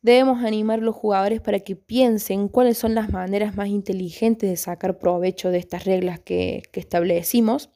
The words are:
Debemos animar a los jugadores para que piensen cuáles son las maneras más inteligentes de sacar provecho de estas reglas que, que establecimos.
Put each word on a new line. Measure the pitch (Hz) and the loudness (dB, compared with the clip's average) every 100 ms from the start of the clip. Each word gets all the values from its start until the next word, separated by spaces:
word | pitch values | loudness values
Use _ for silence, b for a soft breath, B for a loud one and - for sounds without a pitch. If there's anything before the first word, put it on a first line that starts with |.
Debemos | 226 247 262 247 | 6 6 6 2
animar | 240 214 214 220 | 0 -2 0 0
a | |
los | 226 220 | -2 -2
jugadores | 214 196 196 220 | 0 2 2 -2
para | - 202 | -2 -4
que | - 196 | -4 -12
piensen | _ 233 254 220 - 190 202 | _ 2 2 2 -2 -2 0
cuáles | 247 247 233 | 2 2 2
son | 226 226 | 0 -2
las | 214 | -2
maneras | 190 185 202 214 | -6 -2 -2 -2
más | 196 202 | -4 -4
inteligentes | 202 196 190 185 165 226 226 202 | -4 -4 -6 -6 -2 0 2 0
de | 175 | -2
sacar | - 175 190 190 | -6 -4 -4 0
provecho | 185 175 180 185 185 | 0 2 0 -2 -2
de | 180 | -2
estas | 175 175 | -2 -8
reglas | 180 185 185 170 | 0 0 0 -6
que, | - 180 180 - - | -6 -4 -2 -6 -8
que | - | -12
establecimos. | 180 175 175 170 165 240 220 262 - | -4 -2 0 0 2 2 2 0 -6